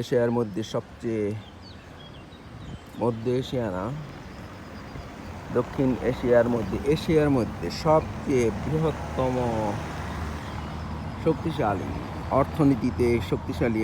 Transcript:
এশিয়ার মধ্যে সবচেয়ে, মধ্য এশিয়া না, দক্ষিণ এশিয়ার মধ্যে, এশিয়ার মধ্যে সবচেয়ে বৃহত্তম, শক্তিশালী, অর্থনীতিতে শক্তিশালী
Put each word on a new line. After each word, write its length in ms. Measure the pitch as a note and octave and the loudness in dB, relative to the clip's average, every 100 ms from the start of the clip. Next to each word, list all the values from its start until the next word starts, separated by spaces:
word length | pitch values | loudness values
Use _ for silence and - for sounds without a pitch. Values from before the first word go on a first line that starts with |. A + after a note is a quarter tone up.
এশিয়ার 320 | A#2+ B2 A#2+ A#2+ | 2 4 4 4
মধ্যে 240 | A2 G2 A2+ | 0 -2 -4
সবচেয়ে, 520 | A#2+ - - A#2+ A2 G2+ G#2+ - - - - - - - - - - - - - - - - | -4 -6 -6 -2 0 0 -2 -8 -16 -18 -18 -18 -18 -18 -18 -16 -18 -16 -14 -12 -14 -14 -2
মধ্য 220 | A#2+ A2+ A#2+ B2+ | 0 0 0 0
এশিয়া 280 | B2+ C3 A2 F2+ | 0 -2 -2 -2
না, 80 | G#2 D3+ C#3+ - - - - - - - - - - - - - - B2 | -4 -4 -8 -12 -14 -14 -14 -14 -14 -14 -12 -12 -12 -12 -12 -12 -4 -2
দক্ষিণ 320 | A#2+ - C3 A#2 A2+ | 0 2 2 2 0
এশিয়ার 380 | B2 B2 A#2+ A#2 | 0 6 6 6
মধ্যে, 220 | A#2 G2 G#2+ G2+ | 2 0 0 2
এশিয়ার 360 | D#3+ - D#3 D3 C3+ | 2 4 4 6 4
মধ্যে 300 | G#2 - F2 - | 2 -2 -6 -2
সবচেয়ে 640 | D#3+ D#3 D3+ - - C3 A2+ G2+ | 4 4 4 -2 0 4 4 2
বৃহত্তম, 760 | - D#3 D#3+ - - - C3 B2+ A#2+ A2+ G#2+ G2+ - - - D#2 D#2 D2+ - - - - - - - - | 0 2 2 0 -4 0 0 2 0 0 0 -2 -4 -6 -6 -6 -6 -6 -8 -8 -6 -6 -6 -6 -6 -2
শক্তিশালী, 680 | D#3 D#3 E3+ D3 A2 F#2 - - - - - B2+ | 0 0 0 0 0 0 -2 -6 -6 -8 0 2
অর্থনীতিতে 720 | C#3 - C#3+ B2+ A#2+ - A#2+ A#2 - | 4 4 4 6 2 2 4 4 2
শক্তিশালী 500 | B2 - - B2 A2 | -2 -2 0 2 2